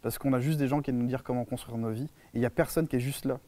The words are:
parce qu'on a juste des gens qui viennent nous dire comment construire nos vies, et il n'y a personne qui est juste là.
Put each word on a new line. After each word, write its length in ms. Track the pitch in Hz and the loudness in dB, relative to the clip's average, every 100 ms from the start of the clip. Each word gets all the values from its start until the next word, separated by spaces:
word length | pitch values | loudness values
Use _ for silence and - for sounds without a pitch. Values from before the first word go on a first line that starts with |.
parce 160 | 117 - | -4 -2
qu'on 120 | 139 | 2
a 80 | 127 | 2
juste 200 | 135 151 | 2 2
des 80 | 135 | 2
gens 140 | 143 | 2
qui 100 | 143 | 0
viennent 100 | 123 | 0
nous 80 | 120 | 0
dire 140 | 131 | -2
comment 200 | - 123 | -2 -2
construire 360 | 120 123 - 117 | -2 -6 -6 -4
nos 100 | 113 | -2
vies, 160 | 110 151 | -2 -6
et 300 | - - 117 | -10 -8 0
il 40 | |
n'y 60 | 120 | 0
a 60 | |
personne 360 | - 160 - 160 | 2 2 2 2
qui 80 | 127 | 0
est 60 | |
juste 240 | 127 143 135 | 0 -2 -4
là. 140 | 127 | -4